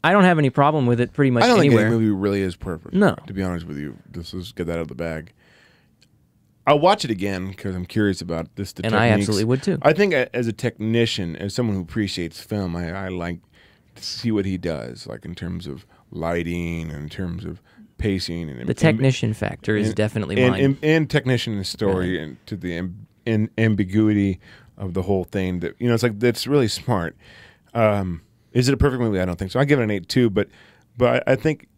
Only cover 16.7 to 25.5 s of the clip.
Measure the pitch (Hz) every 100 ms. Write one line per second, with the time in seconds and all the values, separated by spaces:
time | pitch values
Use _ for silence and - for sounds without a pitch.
16.7 | 82 80 76 76 - 92 87 82 85 _
17.7 | _ - - 107 95 - 85 80 62 62
18.7 | 117 165 110 135 127 110 110 104 - -
19.7 | 107 107 104 107 113 80 104 127 123 135
20.7 | 139 151 160 151 147 127 123 - 101 95
21.7 | - 101 92 92 90 76 65 - 98 90
22.7 | 85 92 101 - _ - 110 107 - 113
23.7 | 104 95 104 107 104 98 92 - - -
24.7 | - 98 87 92 98 87 101 92